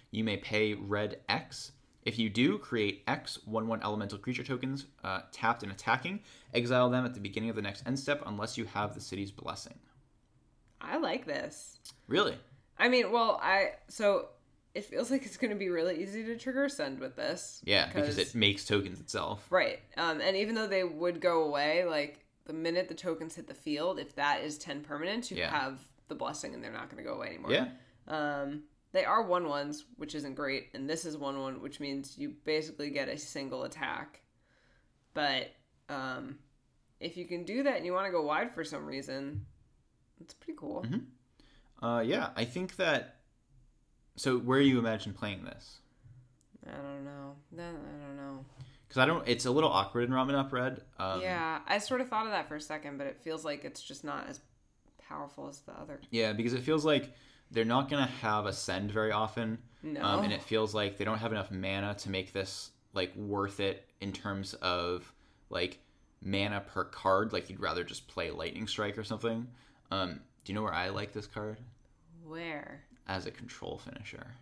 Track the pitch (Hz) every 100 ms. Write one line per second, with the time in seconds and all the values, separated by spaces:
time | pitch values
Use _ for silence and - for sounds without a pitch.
0 | - 110 110 98 - 107 107 104 101 104
1 | 107 - - 117 - - - - - _
2 | - 113 110 98 135 202 - 120 104 101
3 | - 135 - - - 110 110 113 104 107
4 | 101 101 127 123 123 123 131 139 - -
5 | 95 95 - - 113 117 101 98 - 123
6 | 165 202 - - - - 120 127 123 127
7 | 123 104 101 101 113 107 101 101 120 135
8 | - 143 - 104 110 - 110 101 104 107
9 | - 98 98 - - - - - _ _
10 | _ _ _ _ _ _ _ - - 302
11 | 320 208 170 139 - - - - - -
12 | - 156 196 - - - _ - 233 254
13 | 202 233 220 - 156 196 190 - - -
14 | 208 196 - - _ _ _ - 208 -
15 | 240 262 262 - 233 202 196 170 170 165
16 | 170 208 220 233 262 262 277 277 143 135
17 | 131 131 123 175 - - - 98 - 160
18 | 147 92 87 117 101 98 - 104 98 92
19 | - 107 80 101 - 180 143 - - -
20 | 165 156 180 190 214 226 214 190 180 156
21 | 175 165 180 165 156 143 147 165 180 151
22 | 143 - _ _ - 160 165 175 185 165
23 | 180 160 165 170 - - - 147 170 190
24 | 147 - 143 143 151 147 - 143 147 147
25 | 165 226 240 185 165 151 135 131 - _
26 | - - 123 147 - 123 113 110 - -
27 | - - - - - 151 247 - - -
28 | - 156 147 143 139 147 - _ _ 185
29 | - 214 208 180 165 143 147 147 - -
30 | 151 156 143 131 139 135 - - 135 160
31 | 165 151 139 139 135 131 135 131 143 139
32 | 135 - 147 - - 156 156 - 147 139
33 | 135 151 143 143 135 131 131 160 143 -
34 | 151 - _ _ _ _ _ _ _ _
35 | _ - 147 131 - - _ _ - 143
36 | 131 127 135 143 - _ _ _ _ -
37 | 170 175 180 175 175 226 277 214 170 180
38 | 196 175 147 151 233 - 156 147 147 135
39 | 135 135 139 151 - - _ _ _ _
40 | _ - - - - - - - 180 190
41 | 277 - _ _ - - - - 117 117
42 | 113 202 - - 120 180 185 - 175 135
43 | - - _ _ _ - - _ _ _
44 | _ - 139 127 117 135 139 127 113 110
45 | 104 98 104 92 - - - - _ _
46 | - - - _ _ - - - 139 139
47 | - 143 139 143 - 165 170 165 139 147
48 | 143 143 277 269 - - - - - 131
49 | 131 165 123 120 127 135 156 95 101 120
50 | 120 131 131 139 139 131 131 131 - -
51 | 95 185 185 180 160 156 - 202 208 254
52 | 254 220 220 196 151 151 - 151 147 139
53 | 139 135 165 160 156 143 143 139 - 143
54 | 151 143 - 135 - _ _ _ _ _
55 | - 151 143 143 139 139 - 139 156 139
56 | - 113 110 107 117 123 127 156 151 143
57 | 131 - - - - 113 113 123 139 143
58 | 127 127 113 107 104 92 - 92 101 104
59 | 107 104 110 123 113 113 - - 151 147
60 | 104 139 208 - - 110 107 107 101 98
61 | 101 110 113 110 98 95 95 98 101 101
62 | 101 95 90 98 92 - - _ _ 98
63 | 92 - 104 101 101 101 98 87 - -
64 | 101 90 104 98 98 - 90 90 87 90
65 | - - _ _ - 87 90 - _ _
66 | _ - 92 98 101 101 101 - 90 -
67 | 95 95 110 92 - 98 90 85 87 -
68 | - - 85 78 85 - 110 - 104 101
69 | 104 110 117 113 120 - - _ - 95
70 | 92 76 - _ - 101 107 82 92 98
71 | 110 107 104 - 107 110 123 - - _
72 | - 165 165 160 165 147 - - - -
73 | - 95 - - - - - - - -
74 | 101 - - -